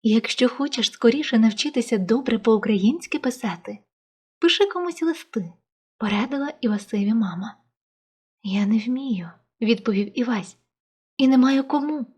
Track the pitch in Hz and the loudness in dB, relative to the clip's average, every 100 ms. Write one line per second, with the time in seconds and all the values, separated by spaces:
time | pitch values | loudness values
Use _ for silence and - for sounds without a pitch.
0 | 220 226 - - 247 - 285 262 214 - | 2 0 0 0 0 0 -6 -4 -4 2
1 | 233 269 302 233 220 214 294 269 233 214 | 2 2 0 4 4 2 -4 -4 -2 -2
2 | 185 240 269 226 226 214 208 208 202 320 | 0 0 0 0 2 2 2 2 2 0
3 | - 302 262 - 214 170 - 208 _ _ | -4 -4 -4 -4 -8 -8 -12 -16 _ _
4 | _ _ _ _ 339 - 403 359 349 330 | _ _ _ _ 0 2 0 0 -6 -2
5 | 330 320 - 220 170 _ _ _ _ _ | -4 -4 -8 -8 -8 _ _ _ _ _
6 | 214 202 254 277 285 - 233 208 - 208 | -2 -2 -2 -4 -6 -4 -2 -2 -2 -2
7 | 202 226 196 170 220 - _ _ _ _ | 2 2 0 -4 -12 -14 _ _ _ _
8 | _ _ _ _ 202 196 202 220 226 254 | _ _ _ _ -4 -2 2 0 0 -4
9 | 269 196 170 - _ _ 220 226 226 196 | -2 -4 -6 -16 _ _ 0 0 0 -2
10 | 202 - 240 220 170 - _ _ _ _ | -2 -4 -2 -4 -6 -18 _ _ _ _
11 | _ - 262 262 262 269 269 294 285 302 | _ 0 4 6 4 2 0 -2 -2 -6
12 | 226 | -8